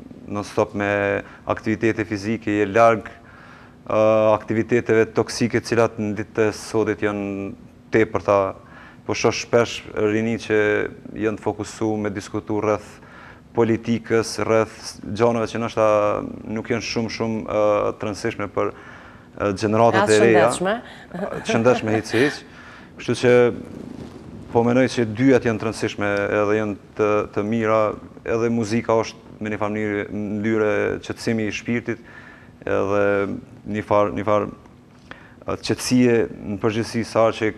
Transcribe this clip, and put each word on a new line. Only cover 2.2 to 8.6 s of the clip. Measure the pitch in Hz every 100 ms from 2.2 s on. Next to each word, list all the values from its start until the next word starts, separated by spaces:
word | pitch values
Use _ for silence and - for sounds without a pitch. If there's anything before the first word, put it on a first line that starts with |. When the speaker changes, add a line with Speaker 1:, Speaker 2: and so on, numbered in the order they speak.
| 101 113 107
Speaker 1:
je | 104 101
larg, | 101 117 113
e, | - - - - - - - - - 107 110 110 110
aktiviteteve | 107 - 110 113 120 113 113 110
toksike, | - 110 - 117 117
të | -
cilat | 113 113 -
në | 104
ditët | 101 107 - 107
e |
sodit | 101 - 110 107 101
janë | 104 101 101 98 98 - - - -
tepërta. | 113 107 - 90 101 95 -